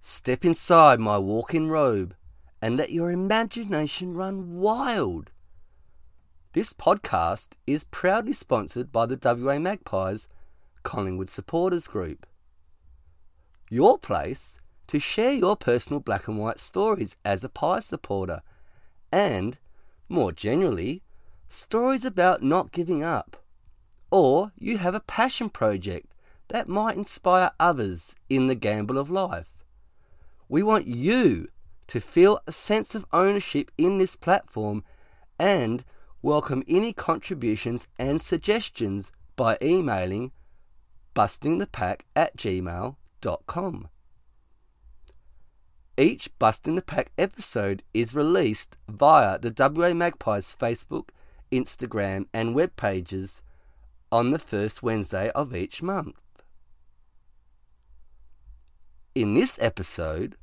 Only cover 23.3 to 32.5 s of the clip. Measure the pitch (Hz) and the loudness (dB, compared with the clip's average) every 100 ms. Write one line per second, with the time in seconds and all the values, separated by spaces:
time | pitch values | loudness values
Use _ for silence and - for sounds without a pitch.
23.3 | - - - - - _ - - 190 143 | -16 -20 -20 -20 -20 _ -20 0 4 6
24.3 | 143 202 - - 226 180 202 - - 247 | 4 2 -6 -4 -2 -2 -4 -6 0 0
25.3 | - 220 - 110 98 90 87 - - - | 0 -6 0 0 0 -4 -8 -12 -20 -20
26.3 | - - 240 - 185 220 202 202 - - | -20 -6 -6 -2 -2 -2 -2 -6 -2 4
27.3 | 185 180 - 170 147 104 87 - - - | 4 4 2 2 2 -2 -4 -12 -18 -2
28.3 | 135 131 127 107 107 104 131 143 185 185 | 2 2 2 0 0 0 -2 -2 -2 -2
29.3 | 85 80 - - - - _ _ - - | -6 -12 -20 -20 -20 -20 _ _ -20 -20
30.3 | - - 147 208 214 - 120 143 247 214 | -20 -2 2 4 4 2 -2 2 4 4
31.3 | 90 80 - - - - 117 - - 185 | 2 -4 -16 -20 -20 -8 -8 0 6 8
32.3 | 208 - | 6 -2